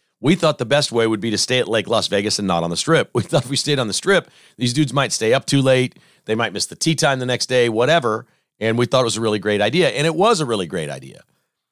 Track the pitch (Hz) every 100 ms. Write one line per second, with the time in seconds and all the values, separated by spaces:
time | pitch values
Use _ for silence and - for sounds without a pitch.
0 | _ _ 131 185 156 147 113 143 135 117
1 | 113 110 113 104 - 131 120 113 95 110
2 | - 98 101 98 98 85 85 85 - 160
3 | - 123 - 151 - 139 143 139 113 -
4 | 175 185 - _ _ - 123 120 143 135
5 | 123 - 110 131 - 139 131 127 127 -
6 | _ _ - 110 113 92 - - 165 156
7 | 151 131 127 123 - 127 120 110 131 156
8 | 120 110 - _ _ - 110 117 120 131
9 | 120 101 113 107 101 104 104 170 151 123
10 | 160 160 214 202 131 107 85 90 73 67
11 | 65 50 _ _ _ _ _